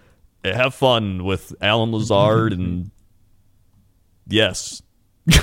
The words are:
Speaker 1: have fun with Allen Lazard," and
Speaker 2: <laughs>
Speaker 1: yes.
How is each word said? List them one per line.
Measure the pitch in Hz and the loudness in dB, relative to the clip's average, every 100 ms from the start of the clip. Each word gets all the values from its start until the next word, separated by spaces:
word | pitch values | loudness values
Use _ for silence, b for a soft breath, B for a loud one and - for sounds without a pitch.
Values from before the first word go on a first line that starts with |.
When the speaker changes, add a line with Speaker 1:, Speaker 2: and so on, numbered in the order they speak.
| b b _ _ | b b _ _
Speaker 1:
have | 95 107 131 | -6 -2 -2
fun | - 135 117 104 92 | 0 2 2 0 -4
with | 90 92 - - | -4 -4 -6 -6
Allen | 98 117 113 | 0 0 0
Lazard," | 110 107 101 104 110 113 | -2 0 2 4 2 0
and | 90 90 87 90 - _ _ _ _ _ | -2 -4 -6 -8 -14 _ _ _ _ _
Speaker 2:
<laughs> | _ _ _ _ _ _ _ - | _ _ _ _ _ _ _ -4
Speaker 1:
yes. | 104 104 87 - - - _ _ _ - - | 0 0 -2 -10 -16 -20 _ _ _ 2 2